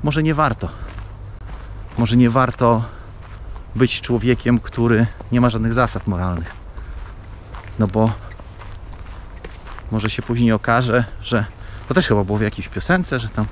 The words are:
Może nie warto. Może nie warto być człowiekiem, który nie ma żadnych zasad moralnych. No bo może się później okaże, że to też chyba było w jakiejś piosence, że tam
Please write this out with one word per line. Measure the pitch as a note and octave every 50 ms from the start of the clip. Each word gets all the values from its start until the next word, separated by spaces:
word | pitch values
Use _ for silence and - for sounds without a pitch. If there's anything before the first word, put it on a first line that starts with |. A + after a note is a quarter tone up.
| -
Może | D3 C#3+ D#3 D#3
nie | D#3 D#3
warto. | C#3+ D#3 C#3 A2+ - - E2+ - - - - - - - - - - - - - - - - - - - - - - - - - -
Może | A#2+ G#2+ A2 A#2+
nie | B2+ A#2+
warto | A2+ C3+ C3 B2 - - B2 A#2 A#2 A2+ A#2 - - - - - - - - - - - - - - - - - -
być | A2+ B2+ A#2+ - -
człowiekiem, | - - B2 A#2 G#2 B2 B2 A2+ - B2 A#2+ A#2
który | - - - - A#2+ A#2 A#2 G#2+ A#2 A#2+ - - - -
nie | A#2+ B2
ma | A#2+ B2
żadnych | G#2+ A2+ A2 A2+ A2+
zasad | B2 B2+ A2+ - G2 - -
moralnych. | G2 F2+ F2+ F#2 F2 E2 E2 - - - - - - - - - - - - - - - - - - - - - - - - - - -
No | A2+ G2
bo | F2+ A2 A2 A2 G#2+ - - - - - - - - - - - - - - - - - - - - - - - - - - - - - - - - - - -
może | - A2 G#2 G#2+
się | - -
później | A2+ - A#2+ A#2 A#2+ A#2
okaże, | A2 G#2 - - A#2 C3+ B2+ A#2+ A2 B2 A#2+ - - -
że | - - B2 A2+ G2+ - - - - - - - - -
to | B2+
też | F#3 F3 -
chyba | A2+ G#2 G2
było | F#2 G#2 G#2+
w |
jakiejś | A2 G#2 - - F#2+ -
piosence, | - - - - E3+ F#3 F3+ - C#3 B2+
że | A2+ G#2+
tam | - - G#2+ G#2+